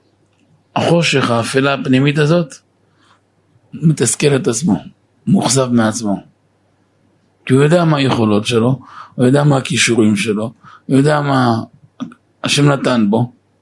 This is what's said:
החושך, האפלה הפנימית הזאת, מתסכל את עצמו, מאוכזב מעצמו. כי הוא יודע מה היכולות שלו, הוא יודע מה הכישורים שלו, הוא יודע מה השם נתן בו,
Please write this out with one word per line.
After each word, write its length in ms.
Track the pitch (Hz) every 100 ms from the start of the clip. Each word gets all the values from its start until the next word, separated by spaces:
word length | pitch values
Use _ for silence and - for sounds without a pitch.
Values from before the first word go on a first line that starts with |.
| _ _ _ _ _ _ _ -
החושך, 560 | 110 170 160 139 123
האפלה 420 | 117 110 135 139
הפנימית 440 | 139 139 131 143 147
הזאת, 380 | 147 175 165 - _ _ _ _ _ _ _ _ _ _ _
מתסכל 640 | 143 160 151 123 - 147 135
את 120 | 123
עצמו, 280 | 117 165 85 - _ _ _ -
מאוכזב 460 | - 104 131 127
מעצמו. 580 | 120 110 107 107 92 - _ _ _ _ _ _ _ _ _ _ _ -
כי 80 |
הוא 100 | 131
יודע 220 | 151 175 165
מה 120 | 147
היכולות 480 | 135 123 110 104 107
שלו, 340 | 120 117 131 - - - -
הוא 100 | 123
יודע 180 | 143
מה 140 | 147 135
הכישורים 580 | 131 110 - 113 107 101
שלו, 380 | 113 104 113 - - - -
הוא 120 | 131
יודע 240 | 147 151
מה 400 | 143 131 123 113 - _ _ - - - _ _
השם 280 | 131 127 143
נתן 380 | 139 143 123 101
בו, 220 | 110 123 - _ _